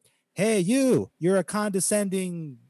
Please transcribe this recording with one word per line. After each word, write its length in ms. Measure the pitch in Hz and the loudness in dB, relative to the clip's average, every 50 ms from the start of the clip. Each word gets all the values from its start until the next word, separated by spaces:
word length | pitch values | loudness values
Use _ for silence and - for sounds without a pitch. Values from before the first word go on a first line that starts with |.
| _ _ _ _ _ _ _ | _ _ _ _ _ _ _
Hey, 260 | - 190 220 220 208 | -2 0 2 2 2
you, 500 | 175 175 247 269 269 254 220 131 95 - - _ | 2 2 2 2 4 4 4 2 0 -2 -8 _
you're 180 | 156 175 196 | 0 2 2
a 80 | 190 175 | 2 0
condescending, 1120 | - - 214 208 214 190 196 - - 214 208 208 196 185 190 185 180 175 170 160 147 127 117 _ | 0 -2 -2 -2 -2 -2 -2 0 0 0 0 0 -2 -2 -4 -4 -4 -6 -8 -10 -10 -12 -16 _